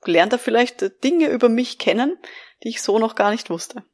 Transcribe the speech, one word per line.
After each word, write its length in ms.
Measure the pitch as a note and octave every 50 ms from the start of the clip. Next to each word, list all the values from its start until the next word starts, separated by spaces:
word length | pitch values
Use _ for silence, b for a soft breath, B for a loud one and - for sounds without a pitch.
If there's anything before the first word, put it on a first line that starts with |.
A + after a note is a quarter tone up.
| -
lerne 280 | F3+ E3+ D#3+ F3+ G#3+
da 60 | B3 A#3+
vielleicht 640 | - B3+ A3 A#3 B3 A#3+ - - G3 G3 - _
Dinge 260 | - C4+ F4 E4+ D#4 C#4+
über 200 | - A#3 B3+ A#3+
mich 300 | A3+ A#3+ B3 - - -
kennen, 400 | - G#3 E3+ A3 B3+ D4 F#4 B B B B B B B B B
die 60 | - A3+
ich 140 | A3+ -
so 160 | - - G3 A3
noch 180 | A3+ A3+ A3
gar 140 | - G#3 G#3
nicht 200 | G#3+ A#3 - -
wusste. 320 | E3+ E3+ - - - A3 - _